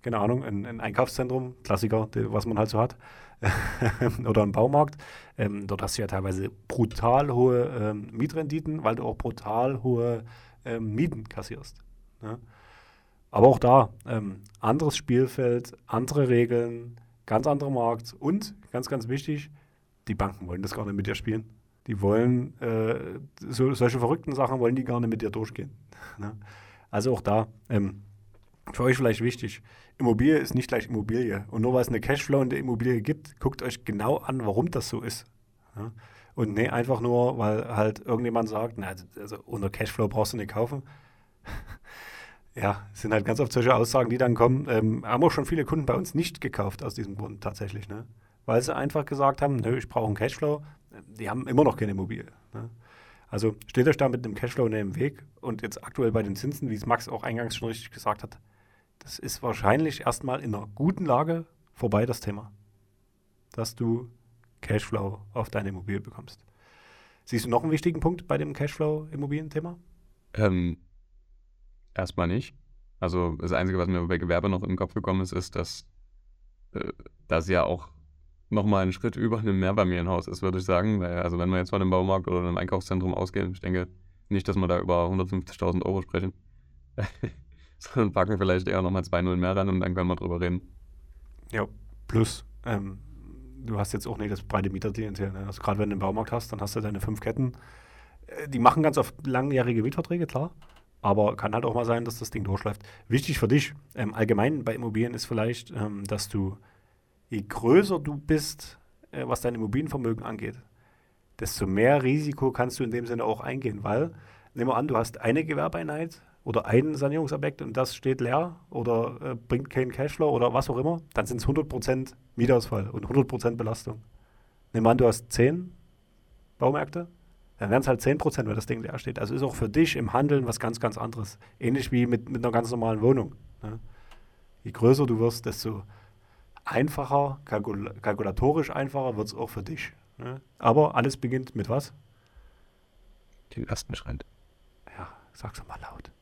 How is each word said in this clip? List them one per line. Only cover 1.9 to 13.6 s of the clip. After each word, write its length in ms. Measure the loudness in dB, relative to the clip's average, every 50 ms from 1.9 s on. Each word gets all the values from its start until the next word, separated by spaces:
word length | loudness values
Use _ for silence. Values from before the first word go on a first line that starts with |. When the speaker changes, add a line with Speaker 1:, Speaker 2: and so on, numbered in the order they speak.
| 2 0 0 0 -2
Speaker 1:
die, 180 | -4 -4 0 -2
was 140 | -2 -2
man 120 | 0 0 0
halt 120 | 0 2
so 100 | 4 2
hat, 160 | 2 2 0 -10 -20 -20 -20 -20 -20 -20 -14 -2 0
<laughs> 840 | 0 0 0 -2 -4 -4 0 0 0 2 2 0 0 0 0 -2
oder 160 | 2 4 4 4
ein 100 | 4 4
Baumarkt, 440 | 4 4 6 6 4 4 4 0 -12 -18 -18 -18 -20 -20 -20 _ -2
ähm, 280 | -2 -2 -2 -4 -6
dort 160 | -6 -4 -4 -4
hast 160 | -4 -2 -2
du 40 | -4
ja 60 | -2
teilweise 420 | -2 -2 -2 -2 -2 -2 -4 -6 -8 -10 -14 _
brutal 640 | 2 2 2 2 2 2 4 6 6 6 4 4 4
hohe, 340 | 6 6 6 6 4 2 0 0 -2
ähm, 280 | -2 -2 -2 -4 -8 -10 -4
Mietrenditen, 720 | -2 -2 -2 0 -4 -4 -2 -4 -4 -4 -4 -6 0 0
weil 120 | 0 0
du 80 | 0 -4
auch 120 | -6 -6
brutal 680 | -4 -6 -6 -6 -6 -6 -2 0 2 2 2 0 0 0
hohe, 420 | 0 2 2 2 0 0 -2 -6 -12 -18 -20 -20 -20 -20 -16 -10
ähm, 300 | -8 -6 -4 -4 -4 0
Mieten 300 | 0 0 0 -2 -6 -10 -12
kassierst, 540 | -12 -12 -10 -10 -12 -14 -14 -18 -20 -20 -20 -20 -20 -20 -20 _ _ _ -10
ne? 160 | -10 -10 -10 -12 -20 -20 -20 -20 -20 -20 -20 -20 _ _ _ _ _ _ _ _ _
Aber 180 | 6 10 10 10
auch 100 | 10
da, 320 | 10